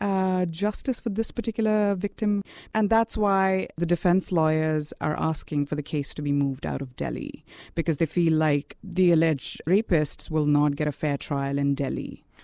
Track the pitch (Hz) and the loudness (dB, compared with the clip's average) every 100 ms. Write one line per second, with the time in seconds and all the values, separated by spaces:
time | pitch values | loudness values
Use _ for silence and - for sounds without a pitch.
0 | 202 190 190 185 180 165 202 - - 247 | 0 2 2 2 0 -2 -2 -2 -4 -4
1 | 220 196 226 - 226 220 214 214 202 190 | -4 -2 -2 -4 -4 0 2 2 2 0
2 | 202 - 208 202 - - - 220 202 226 | -4 -2 0 0 -4 -14 -6 0 2 2
3 | 226 - 208 190 190 190 - - 170 170 | 2 0 2 4 2 0 -2 -4 0 2
4 | 175 185 - 175 156 160 156 156 151 - | 4 2 2 2 2 2 2 0 -4 -4
5 | 156 156 160 151 - 147 143 147 - 147 | -2 0 -2 -2 -4 -4 -2 -4 -4 -4
6 | 139 - 147 143 139 131 156 139 131 - | -4 -4 0 0 0 -2 -4 -4 -6 -6
7 | 123 113 - - _ - - - 165 147 | -6 -4 -8 -12 _ -20 -8 -4 -2 0
8 | 160 175 165 156 156 147 - - - 175 | 0 2 2 2 2 0 -2 -14 -6 2
9 | 180 160 165 147 - - - 196 - 160 | 4 6 4 0 -6 -8 0 0 2 0
10 | 151 - - 156 151 147 147 143 151 - | 0 -4 -4 0 2 4 2 0 -4 -2
11 | 151 143 - 139 139 139 143 139 131 131 | -2 -2 -2 -2 -2 0 0 0 -2 -4
12 | - - _ - | -8 -12 _ -20